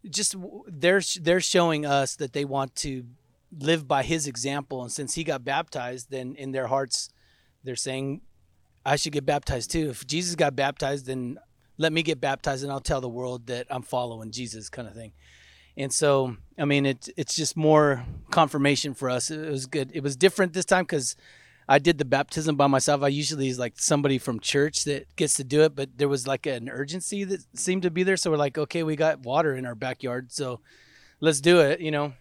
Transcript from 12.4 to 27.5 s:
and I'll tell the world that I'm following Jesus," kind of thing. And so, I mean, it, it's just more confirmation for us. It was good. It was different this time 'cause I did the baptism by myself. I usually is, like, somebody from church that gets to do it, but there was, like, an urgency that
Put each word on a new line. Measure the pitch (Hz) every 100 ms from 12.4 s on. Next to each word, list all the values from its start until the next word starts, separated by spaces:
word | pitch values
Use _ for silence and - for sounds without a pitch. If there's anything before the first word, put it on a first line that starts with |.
| - 135
and | 143
I'll | 139
tell | - 143
the | 127
world | 117 127 123 117
that | 123 123
I'm | 127
following | 120 127 123 113 113
Jesus," | 117 120 110 104
kind | - 117
of |
thing. | 104 110 _ _ - - _ _ -
And | 139
so, | - 147 139 127 113 - -
I | 143
mean, | 143 139
it, | 127 - -
it's | 147 -
just | 151 -
more | 156 151 147 131 120 - -
confirmation | - 151 147 143 139 151
for | 127 131
us. | 127 -
It | 156 156
was | 135 131
good. | 151 135
It | 165
was | 139 131
different | 185 - 185
this | 170 180
time | 185 180
'cause | 156 123 - - - - _ -
I | 143
did | 147 151
the | 135
baptism | 139 143 - 156 143
by | 139
myself. | 135 139 147
I | 139
usually | 143 143 151 135
is, | 123
like, | 120 -
somebody | - 147 143 135
from | - 113
church | - 143 151 - 147
that | 139 - -
gets | 147 -
to |
do | 131 147
it, | 156 139
but | 135 123
there | 143
was, | 139 127
like, | 135 151
an | 123 120
urgency | 123 143 180 - 202 190
that | 190 -